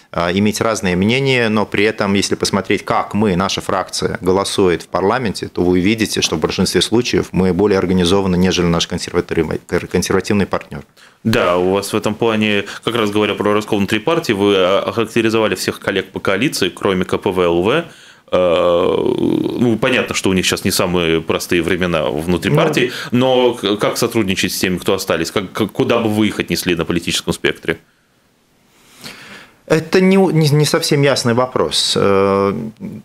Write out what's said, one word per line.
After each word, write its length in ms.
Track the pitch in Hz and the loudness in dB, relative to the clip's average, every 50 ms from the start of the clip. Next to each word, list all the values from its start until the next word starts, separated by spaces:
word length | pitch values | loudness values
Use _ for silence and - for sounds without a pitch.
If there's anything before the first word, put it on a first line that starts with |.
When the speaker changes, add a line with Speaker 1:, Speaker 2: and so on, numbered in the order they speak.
| - _ | -20 _
Speaker 1:
э, 200 | - 80 85 87 90 | -4 -2 -2 0 2
иметь 260 | 98 104 107 98 - | 2 0 0 0 0
разные 340 | 113 113 110 104 101 92 90 | 0 0 0 0 -2 0 0
мнения, 540 | 90 95 107 120 135 139 135 131 123 117 110 | 2 2 2 2 0 0 2 2 2 2 2
но 160 | 107 110 101 | 2 0 0
при 200 | - - - 101 | 0 0 0 0
этом, 280 | 110 107 - 107 98 98 | 0 0 0 -2 0 0
если 220 | 101 90 - 104 | 0 0 -2 -2
посмотреть, 480 | - - - - 98 92 - 107 92 - | -2 -2 -2 -2 -2 0 0 -2 -2 0
как 300 | - 117 104 - - - | -2 -2 -2 -2 -2 -2
мы, 220 | 101 110 104 90 | 0 0 2 2
наша 260 | 85 98 95 - 98 | 0 0 -2 -4 -6
фракция, 560 | - - 101 92 87 - - - 92 90 87 - | -6 -4 -4 -4 -4 -6 -6 -6 -4 -4 -4 -2
голосует 600 | - 90 92 98 98 - - - 98 90 85 80 - | -2 0 0 0 0 -2 0 0 2 2 0 -2 -4
в 40 | |
парламенте, 600 | _ - 90 92 98 113 131 127 101 87 - - | _ -4 -2 0 0 0 0 -2 -4 -6 -6 -10
то 140 | 101 - 90 90 | -8 -4 -2 0
вы 100 | 87 90 92 | 2 2 2
увидите, 420 | 87 101 113 110 107 - - 101 | 2 0 0 0 -2 -2 -2 -4
что 140 | - - 90 | -2 -2 -2
в 40 | 80 | -2
большинстве 420 | 78 85 - - 95 - - 90 | -2 -2 0 -2 -2 0 0 0
случаев 480 | - - 110 117 - - - 90 87 - | 0 2 0 0 0 0 0 -2 -2 0
мы 220 | - 87 92 92 87 | -2 0 0 2 2
более 240 | 87 104 104 98 95 | 2 2 2 2 2
организованы, 560 | 90 87 92 92 90 85 98 98 95 92 90 | 2 2 2 2 2 2 2 2 2 0 2
нежели 280 | 87 92 92 85 90 87 | 2 2 2 2 0 0
наш 180 | 85 82 85 - | 0 0 0 -2
консервативный, 720 | - 90 85 - - - 87 85 - 85 85 80 80 87 - - | -4 -6 -8 -8 -2 -2 -2 -2 0 -2 -2 -2 -2 -4 -8 -6
кон-, 200 | - 87 87 - - | -4 -4 -4 -4 -2
консервативный 540 | - 90 90 - 95 95 - - 107 101 92 | -2 -2 0 0 -2 -2 0 0 0 0 0
партнер. 360 | - 98 87 - - - 73 - _ _ - - - _ _ - | 0 -4 -6 -6 -8 -14 -14 -14 _ _ -20 -20 -20 _ _ -2
Speaker 2:
Да, 340 | 113 110 120 98 90 87 | 0 0 2 2 2 2
у 140 | 90 90 92 | 2 2 2
вас 220 | 95 98 98 - - | 2 0 0 -2 -4
в 20 | |
этом 200 | 107 101 110 104 | -2 -2 -2 -2
плане, 500 | - 120 117 110 107 107 107 104 101 98 - - - - | 0 0 0 2 2 0 2 0 0 -2 -6 -12 -6 -6
как 120 | 123 113 | -4 -2
раз 160 | 120 110 104 | 0 -2 0
говоря 220 | 101 107 104 101 98 | 0 0 0 0 0
про 180 | 98 101 104 104 | -2 0 0 0
раскол 240 | 104 104 - 113 101 | 0 0 -2 -2 -2
внутри 200 | 98 92 113 107 | 0 0 -2 -2
партии, 340 | - 160 165 165 160 - 107 | 0 -2 -2 -2 0 -2 0
вы, 220 | 98 101 101 101 | 2 2 2 4
а, 260 | 95 92 90 98 92 - - | 4 4 2 2 0 0 -2
охарактеризовали 680 | 98 113 110 107 - 117 110 113 107 113 110 104 92 | -2 -2 -4 0 0 0 0 2 2 2 2 0 0
всех 240 | - - - 95 - | -2 -4 -6 -6 -4
коллег 320 | - - 101 95 92 - | -4 -2 -2 -2 -4 -4
по 80 | - - | -10 -6
коалиции, 500 | - 104 98 95 123 160 160 - 98 90 | -2 -2 0 0 0 -2 0 -2 -2 -2
кроме 360 | - - - 104 95 92 90 | -2 -2 -2 0 0 0 0
К 120 | - 98 | -2 -4
П 120 | 90 - 107 | -2 -2 -2
В 80 | 90 92 | 0 2
Л 220 | 90 85 85 87 90 | 2 2 2 2 2
В. 220 | 107 135 165 170 165 - - - - - - _ - | 2 0 0 -4 -6 -16 -20 -20 -20 -20 -20 _ -2
Э, 640 | - 90 90 87 82 90 87 87 87 87 90 87 87 87 87 - - - 87 87 85 82 - - - - | 0 2 4 4 2 2 4 2 2 2 2 2 2 2 0 0 0 0 0 0 0 0 -2 -2 -2 0
ну, 180 | 117 120 110 110 | 2 2 2 2
понятно, 320 | - 131 127 110 - - - | 0 0 0 0 -2 -2 -6
что 140 | - - 101 | -2 0 2
у 40 | 95 | 2
них 120 | 92 85 | 2 2
сейчас 180 | - 92 - - | 0 -2 -2 -2
не 80 | 101 | -2
самые 480 | 87 - 104 90 87 90 85 80 82 82 | 0 0 0 0 0 0 2 2 0 0
простые 400 | 80 - 92 85 - - 95 87 80 | 0 -2 -4 -4 -2 0 0 0 2
времена 400 | 87 92 85 90 90 85 78 71 65 | 0 0 0 0 0 0 0 0 -2
внутри 400 | 60 76 80 87 90 82 - 98 | -2 -4 -2 -2 -2 0 0 0
Speaker 1:
Ну. 60 | 143 | 2
Speaker 2:
партии, 340 | 151 165 156 151 147 120 - - - - - | 2 2 2 2 0 -2 -2 -4 -8 -8 -2
но 420 | 113 123 127 131 127 123 123 120 113 | 0 2 2 4 4 4 4 2 0
к-, 200 | - - 101 104 | 0 -2 -2 0
как 200 | 101 - 131 - | 0 0 -2 0
сотрудничать 540 | - 123 113 - 113 107 95 95 - - 90 - | -2 -4 0 0 0 0 0 0 -2 -2 -4 -2
с 60 | - | -2
теми, 180 | - 95 92 | -2 -2 -2
кто 160 | 87 - - 98 | -2 0 -2 -2
остались? 380 | 92 - - 92 82 82 - | 0 0 -2 -2 -2 -2 -2
Как, 200 | - 110 95 90 | -2 -4 -4 -4
как, 200 | - - 110 95 | -4 -4 -4 -2
куда 260 | - - 95 - 120 117 | 0 -2 0 2 2 0
бы 100 | 110 110 | 2 0
вы 180 | 107 107 110 | 2 2 2
их 120 | 101 90 - | 2 0 -2
отнесли 360 | - - 87 82 - 90 87 | -4 -2 -4 -2 0 -2 -2
на 100 | 82 80 | -2 -2
политическом 480 | 80 87 85 - 85 80 - - 85 85 | -2 -2 -2 -2 -4 -6 -4 -4 -4 -6
спектре? 440 | - - 73 78 - - - 78 - _ _ _ _ _ _ _ _ _ _ _ _ _ _ _ _ _ _ _ _ _ _ - - - - - - - - - - - - _ _ _ | -2 -2 -4 -4 -2 -6 -6 -6 -6 _ _ _ _ _ _ _ _ _ _ _ _ _ _ _ _ _ _ _ _ _ _ -20 -20 -20 -20 -18 -18 -20 -20 -20 -20 -20 -20 _ _ _
Speaker 1:
Это 360 | - 156 165 165 165 - 190 | -2 0 0 0 0 2 4
не, 140 | 190 190 190 | 4 4 4
не, 320 | 196 190 165 - 156 160 143 | 4 4 4 4 2 4 4
не 160 | 139 151 151 | 4 4 2
совсем 360 | 147 - 160 160 - 160 143 139 | 2 0 -2 0 0 2 2 4
ясный 300 | 143 127 - - 120 113 | 2 2 2 0 2 2
вопрос. 600 | 120 127 127 - 110 90 78 - - - - - | 2 0 0 0 -2 -2 0 0 -2 0 0 0
Э, 580 | 95 98 98 98 95 98 98 98 98 98 101 98 90 - - - - 98 92 - - | 2 2 4 4 4 4 4 2 2 2 0 0 -2 -6 -10 -12 -12 -14 -14 -14 -14